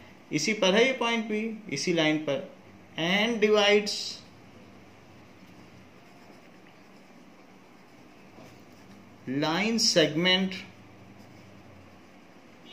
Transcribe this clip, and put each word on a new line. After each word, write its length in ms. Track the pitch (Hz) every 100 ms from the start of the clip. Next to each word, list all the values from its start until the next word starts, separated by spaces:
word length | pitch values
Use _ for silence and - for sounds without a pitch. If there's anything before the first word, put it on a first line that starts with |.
| - - -
इसी 220 | 151 -
पर 200 | 208 190
है 120 | 202 262
ये 80 |
point 380 | 254 233 233 220
P, 220 | 214 226 214 -
इसी 200 | 139 -
line 240 | 170 156 151
पर, 320 | 147 135 - - - - - -
and 420 | 170 196 226 233
divides 760 | 214 214 202 208 208 - - - - - - - - - - - - - - - - - - - - - - - - - - - - - - - - - - - - - - - - - - - - - - - - - - - - - -
line 520 | 135 151 170 214 226
segment 760 | - 175 151 147 180 185 190 - - - - - - - - - - - - - - - - - - - - - -